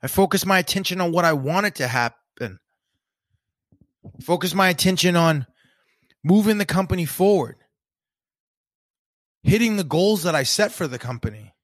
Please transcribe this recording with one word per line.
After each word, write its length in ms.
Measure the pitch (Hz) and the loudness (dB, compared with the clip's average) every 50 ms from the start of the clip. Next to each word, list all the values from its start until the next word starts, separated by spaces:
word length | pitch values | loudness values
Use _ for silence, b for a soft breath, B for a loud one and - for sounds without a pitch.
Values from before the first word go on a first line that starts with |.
I 60 | - 135 | -8 -4
focused 360 | - - 196 190 - 190 170 | 0 0 0 2 0 -2 0
my 140 | 185 190 185 | 2 0 0
attention 420 | 175 - - 196 - - 180 185 | 0 0 -4 -4 -4 -4 -4 -2
on 100 | 180 170 | -2 0
what 140 | 165 180 170 | 0 2 2
I 80 | 165 | 2
wanted 440 | 156 143 131 143 160 185 208 208 - | 2 0 -2 -2 -2 0 -2 -2 -2
to 120 | - 135 120 | -4 -4 -2
happen. 720 | 117 127 120 117 - _ _ _ _ - 127 107 95 - _ _ _ _ _ _ _ _ _ _ _ _ _ _ _ _ _ _ _ _ _ _ _ _ _ _ _ _ _ - - - | 0 -2 -2 -2 -4 _ _ _ _ -12 -12 -12 -12 -16 _ _ _ _ _ _ _ _ _ _ _ _ _ _ _ _ _ _ _ _ _ _ _ _ _ _ _ _ _ -20 -20 -18
Focused 320 | - - 175 175 185 185 156 | -4 -4 -4 -2 -2 -4 0
my 140 | 196 190 185 | 2 2 2
attention 480 | 180 - - 185 185 170 - 180 175 | 2 2 2 0 2 2 0 2 2
on 300 | 170 170 165 156 147 123 _ _ _ _ _ _ _ _ _ _ _ _ _ _ _ - | 4 4 2 2 0 -4 _ _ _ _ _ _ _ _ _ _ _ _ _ _ _ 0
moving 340 | 147 190 214 208 214 214 208 | 4 4 4 4 2 0 0
the 80 | 202 | -2
company 380 | - 147 185 190 160 202 180 170 | -2 0 -2 0 0 -2 -4 -4
forward, 520 | 143 - - 190 202 208 185 127 113 - _ _ _ _ _ _ _ _ _ _ _ _ _ _ _ _ _ _ _ _ _ _ _ _ _ _ _ _ _ _ _ _ _ _ _ _ _ | -4 -2 0 2 4 4 2 0 -4 -8 _ _ _ _ _ _ _ _ _ _ _ _ _ _ _ _ _ _ _ _ _ _ _ _ _ _ _ _ _ _ _ _ _ _ _ _ _
hitting 340 | _ - 185 220 233 226 214 | _ 2 2 4 2 2 0
the 80 | 202 180 | -2 -2
goals 400 | 139 143 160 185 208 220 196 156 | 0 0 2 4 4 2 2 0
that 100 | 180 156 | 0 0
I 80 | 147 135 | 0 0
set 280 | - - - 208 240 | 0 0 0 0 -2
for 160 | - - 180 143 | -2 -6 -6 -6
the 100 | 123 123 | -6 -8
company. 560 | - 123 127 120 - 120 104 107 107 95 _ _ | -8 -10 -10 -8 -8 -10 -10 -10 -20 -20 _ _